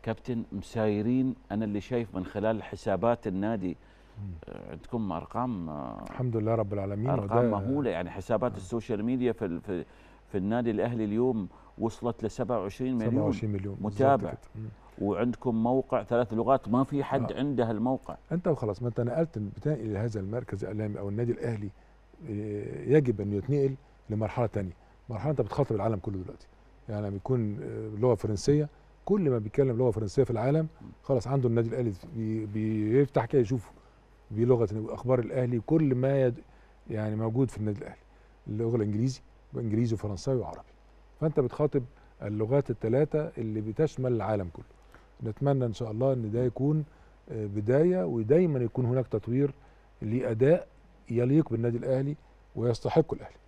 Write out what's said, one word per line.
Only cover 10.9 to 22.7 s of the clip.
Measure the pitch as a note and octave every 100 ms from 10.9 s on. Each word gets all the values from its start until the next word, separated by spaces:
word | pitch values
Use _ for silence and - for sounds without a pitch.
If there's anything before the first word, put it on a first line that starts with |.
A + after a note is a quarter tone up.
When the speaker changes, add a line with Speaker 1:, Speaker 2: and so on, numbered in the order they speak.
| A#2+
Speaker 1:
اليوم | G#2+ G#2+ B2+ A2+ F2+ - - -
وصلت | A2 - A#2+ A2+ A2
لسبعة | - A2+ A#2
وعشرين | F#2+ - C3 B2
مليون | A2
Speaker 2:
سبعة | A2+
وعشرين | G#2+ G2 A2
مليون، | G2+ G2 G2
بالظبط | G#2
Speaker 1:
متابع. | G#2 C3+ C3+ F#2
Speaker 2:
كده. | - - G#2+
مم. | A2 G#2+ - -
Speaker 1:
وعندكم | G2+ F2+ B2 A2+ B2+ A2+
موقع | A2+ C3 - B2+
ثلاث | G#2 A#2+ A#2+
لغات، | A2 A#2 C3+ -
ما | A#2+
في | C3+ C#3+
حد | C3 C3+ A#2
Speaker 2:
آه. | -
Speaker 1:
عنده | C#3+ B2 A#2
هالموقع. | G#2+ A#2+ C3 - C3 -
Speaker 2:
أنت | E3 F3
وخلاص، | C#3 A2+ G2
ما | B2
أنت | A2
نقلت، | A#2+ C#3 E3 A2
بتنقل | G#2 - D3 D3 A2 G2
هذا | A#2 G#2+
المركز | F#2+ A#2 - G2 -
الإعلامي | G#2+ G#2+ G#2
أو | G2+
النادي | G#2 A#2+
الأهلي، | A#2 A#2+ A2 G#2 - - - _ - D3+
آه، | G#2 G#2+ G#2 -